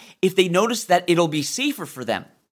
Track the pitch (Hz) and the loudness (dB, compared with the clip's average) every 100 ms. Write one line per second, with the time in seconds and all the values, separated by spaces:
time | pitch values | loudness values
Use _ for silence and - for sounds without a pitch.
0 | - _ 185 185 185 175 226 233 - 180 | -20 _ 0 2 2 2 0 -2 2 2
1 | 180 170 165 151 143 - 285 269 147 131 | 4 2 2 0 -4 -4 -4 -4 -10 -10
2 | 117 101 - _ _ | -6 -6 -8 _ _